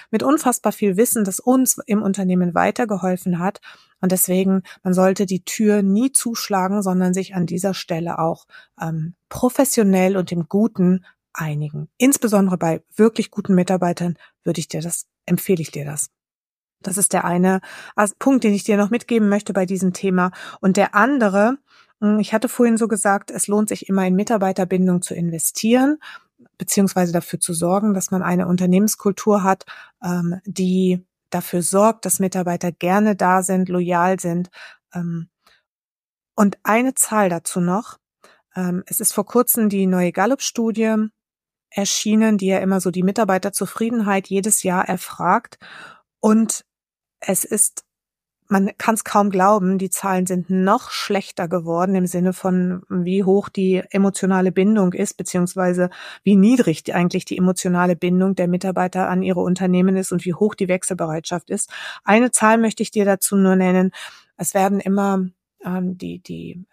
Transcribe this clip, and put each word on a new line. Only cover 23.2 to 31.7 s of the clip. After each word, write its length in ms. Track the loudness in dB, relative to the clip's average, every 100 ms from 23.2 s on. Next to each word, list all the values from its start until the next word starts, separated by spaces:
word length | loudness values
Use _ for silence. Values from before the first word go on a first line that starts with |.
| -2
es 160 | -8 -2
lohnt 220 | 0 0
sich 200 | -4 -2
immer 160 | 0 2
in 100 | 2
Mitarbeiterbindung 880 | 2 0 0 0 -2 0 2 0
zu 120 | -2
investieren, 840 | -6 -6 -4 -6 -4 0 2 2 0 -6 -20 _ _ _ _
beziehungsweise 540 | -4 0 2 2 0
dafür 280 | 0 -4 -6
zu 140 | -6
sorgen, 400 | -2 0 0 0
dass 180 | 0 -2
man 120 | -2
eine 240 | 0 0 0
Unternehmenskultur 960 | 0 2 4 2 0 -2 -2 0 2
hat, 220 | 2 -2 -4 -20 -20 _
ähm, 360 | -6 -4 -4 -6 -8
die 600 | -4 0 2 2 0 -4 _ _
dafür 320 | -8 -4 -4
sorgt, 440 | 0